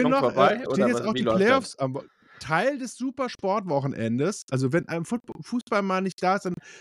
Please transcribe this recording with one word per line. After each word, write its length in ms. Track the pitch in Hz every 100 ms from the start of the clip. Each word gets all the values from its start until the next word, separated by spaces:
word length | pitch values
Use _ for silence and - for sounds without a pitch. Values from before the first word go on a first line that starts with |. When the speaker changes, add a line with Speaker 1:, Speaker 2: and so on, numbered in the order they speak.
| 254
Speaker 1:
Saison 40 |
Speaker 2:
noch, 80 | 269
Speaker 1:
vorbei, 340 | 269 - 143 226
Speaker 2:
äh, 40 | 262
Speaker 1:
oder 80 |
Speaker 2:
stehen 140 | - 208
jetzt 120 | 240
Speaker 1:
was? 60 | 208
Speaker 2:
auch 80 |
Speaker 1:
Wie 40 | 226
Speaker 2:
die 60 |
Speaker 1:
läuft 160 | 196 190
das? 60 | 208
Speaker 2:
Playoffs 320 | 269 - -
am 160 | 135
Wo-, 100 | 131 - _ _ -
Teil 380 | - 160 240 285
des 180 | 247 -
Supersportwochenendes. 1500 | 262 247 254 - 190 208 185 139 135 - 113 120 160 220 -
Also 220 | 131 131
wenn 160 | 165 -
ein 160 | 165
Football, 360 | 160 240 - -
Fußball 400 | - 240 - 214
mal 180 | 196 185
nicht 200 | 190 -
da 120 | 180 196
ist, 80 | 185
dann, 80 | 175 - -